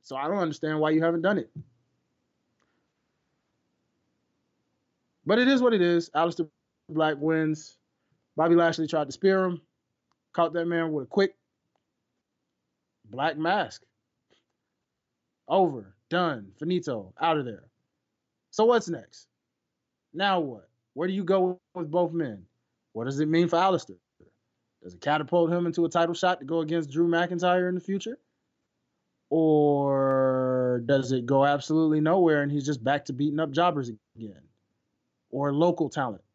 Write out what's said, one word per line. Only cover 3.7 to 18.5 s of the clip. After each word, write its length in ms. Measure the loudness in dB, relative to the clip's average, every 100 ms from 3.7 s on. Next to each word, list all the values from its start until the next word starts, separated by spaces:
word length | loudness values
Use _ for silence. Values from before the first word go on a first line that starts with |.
| _ _ _ _ _ _ _ _ _ _ _ _ _ _ _ 0
But 120 | 2
it 100 | 4
is 140 | 4
what 120 | 2
it 80 | 4
is. 280 | 2 2 0
Aleister 360 | -2 -2 -2 -8 _ _ _ -8
Black 300 | -2 0 0
wins. 580 | -2 0 -2 -4 -10 _ _ _ _ _ _ -2
Bobby 200 | 4 6
Lashley 320 | 4 0 -2
tried 180 | -2 -4
to 60 |
spear 320 | 0 2 2
him. 180 | 0 -4 _ _ _ _ _ _ _
Caught 200 | 0 0
that 120 | 0 -2
man 260 | -2 -2
with 120 | -4
a 40 | -4
quick 280 | 0 0 _ _ _ _ _ _ _ _ _ _ _ _ _ _ _ _ _ _
black 320 | -4 -4 -2
mask. 460 | -2 -2 -4 -10 _ _ _ _ _ _ _ _ _ _ _ _ _ _ _ _ -2
Over. 460 | 2 2 0 -14 _ _
Done. 420 | -2 -2 -4 -10 _
Finito. 560 | -4 -2 -2 -8 -8 -4
Out 160 | -2 -2
of 80 | -4
there. 200 | -12 _ _ _ _ _ _ _ _
So 160 | _